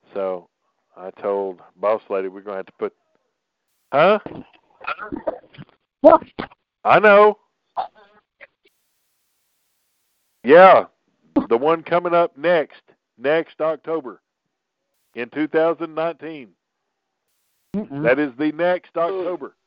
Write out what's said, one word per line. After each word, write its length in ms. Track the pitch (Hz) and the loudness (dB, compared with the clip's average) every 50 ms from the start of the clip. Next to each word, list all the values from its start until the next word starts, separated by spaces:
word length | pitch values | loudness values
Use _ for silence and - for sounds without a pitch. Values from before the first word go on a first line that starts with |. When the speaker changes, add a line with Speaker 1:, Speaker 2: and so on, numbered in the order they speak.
| _ _ - | _ _ -10
Speaker 1:
So 360 | 101 95 95 92 90 87 _ _ _ _ _ _ _ _ _ _ | -8 -8 -8 -8 -10 -14 _ _ _ _ _ _ _ _ _ _
I 120 | - 90 95 | -20 -20 -20
told 500 | - - - 104 101 101 98 95 90 85 - - _ | -18 -10 -8 -6 -4 -4 -6 -8 -10 -14 -20 -20 _
boss 240 | 92 95 101 113 104 _ _ | _ -4 -4 -4 -4 _ _
lady 180 | 104 95 95 | -6 -6 -6
we're 140 | 95 92 101 | -8 -12 -14
gonna 160 | 98 104 101 | -16 -14 -14
have 80 | 95 95 | -14 -14
to 80 | - _ | -16 _
put, 200 | _ 110 101 _ _ _ _ _ _ _ _ _ _ _ _ _ _ _ _ _ _ _ _ - | _ -10 -10 _ _ _ _ _ _ _ _ _ _ _ _ _ _ _ _ _ _ _ _ 0
huh? 260 | 139 160 190 214 208 - - - - - _ _ _ _ _ _ _ - - 640 - - 622 - - - - - - - _ - - - _ _ _ _ _ _ _ | 2 2 2 2 -2 -4 -12 -18 -18 -20 _ _ _ _ _ _ _ -14 -14 -12 -12 -12 -14 -14 -10 -10 -10 -10 -12 -20 _ -20 -20 -20 _ _ _ _ _ _ _
Speaker 2:
What? 220 | - 302 330 330 - - _ - - - - _ _ _ _ _ - | 4 4 4 4 0 -8 _ -16 -16 -16 -16 _ _ _ _ _ 0
Speaker 1:
I 160 | - 127 170 | 2 2 4
know. 380 | 202 214 202 202 214 214 202 _ _ _ _ _ _ _ _ - - - _ 220 415 403 _ 427 _ _ _ _ - _ _ _ _ 214 _ _ _ _ _ _ _ _ _ _ _ _ _ _ _ _ _ _ _ _ _ _ _ _ _ _ _ _ _ _ _ _ _ _ - | 6 6 6 6 6 4 2 _ _ _ _ _ _ _ _ -10 -10 -10 _ -20 -20 _ _ _ _ _ _ _ -20 _ _ _ _ _ _ _ _ _ _ _ _ _ _ _ _ _ _ _ _ _ _ _ _ _ _ _ _ _ _ _ _ _ _ _ _ _ _ _ 4
Yeah, 420 | 120 147 170 185 190 165 117 92 - _ _ _ _ _ _ _ _ _ 285 - | 6 8 10 10 10 8 6 4 -2 _ _ _ _ _ _ _ _ _ -6 -2
the 100 | - 117 | 0 -2
one 260 | 117 135 156 165 165 156 | 0 0 0 -2 -2 -2
coming 300 | - 165 175 175 175 170 | -4 -4 -2 -2 0 0
up 240 | 170 170 - _ | 0 0 0 _
next, 440 | 135 147 170 180 165 131 - - - _ _ _ _ _ _ _ | -6 -2 0 0 0 -2 -6 -12 -20 _ _ _ _ _ _ _
next 440 | _ 120 139 156 165 156 - - - | _ -4 -2 -2 -2 -2 -6 -10 -6
October 600 | 156 160 160 135 _ 156 165 160 135 120 95 _ _ _ _ _ _ _ _ _ _ _ _ _ _ _ _ _ _ _ _ | -6 -6 -6 -8 _ -8 -8 -8 -8 -12 -20 _ _ _ _ _ _ _ _ _ _ _ _ _ _ _ _ _ _ _ _
in 140 | 117 123 117 | -14 -14 -12
two 180 | - 143 156 | -8 -8 -8
thousand 480 | 147 - 160 160 165 165 143 170 160 156 | -2 -2 0 0 0 -2 -4 -10 -12 -8
nineteen. 540 | 156 160 170 160 135 147 156 160 147 123 101 85 _ _ _ _ _ _ _ _ _ _ _ _ _ _ _ _ _ _ _ _ _ _ _ - | -8 -8 -8 -8 _ -16 -16 -16 -16 -20 -20 _ _ _ _ _ _ _ _ _ _ _ _ _ _ _ _ _ _ _ _ _ _ _ _ -10
Speaker 2:
Mm-mm. 280 | 202 214 - 139 139 151 | -10 -10 -10 -10 -4 -2
Speaker 1:
That 160 | 117 131 139 | -2 0 0
is 120 | 151 139 117 | -2 -6 -6
the 140 | 123 151 151 | -4 -6 -6
next 440 | 151 151 170 180 180 175 _ _ _ | -4 -2 -2 -2 -2 -4 _ _ _
October. 580 | 170 165 175 196 190 180 170 180 156 139 104 _ _ _ | -6 -4 -4 -4 -6 -8 -8 -8 -10 -12 -18 _ _ _